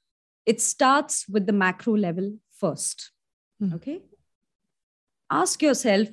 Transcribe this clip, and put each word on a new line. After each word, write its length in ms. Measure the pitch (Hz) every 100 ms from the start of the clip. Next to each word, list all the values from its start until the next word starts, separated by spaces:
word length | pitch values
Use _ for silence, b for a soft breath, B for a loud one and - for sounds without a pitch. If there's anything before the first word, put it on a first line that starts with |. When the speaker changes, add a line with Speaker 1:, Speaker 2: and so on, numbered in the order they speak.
| _ _ _ _ -
Speaker 1:
it 140 | 226
starts 680 | - - 262 277 302 - -
with 160 | 202 190
the 80 |
macro 420 | 208 185 185 - 214
level 380 | 190 170 196 214 _
first. 600 | - 190 147 - - - _ _ _ _ -
Speaker 2:
Mm. 120 | 202 170
Speaker 1:
Okay. 260 | - 339 - _ _ _ _ _ _ _ _ _ _ _ -
Ask 320 | 277 349 -
yourself, 480 | 311 254 247 196 214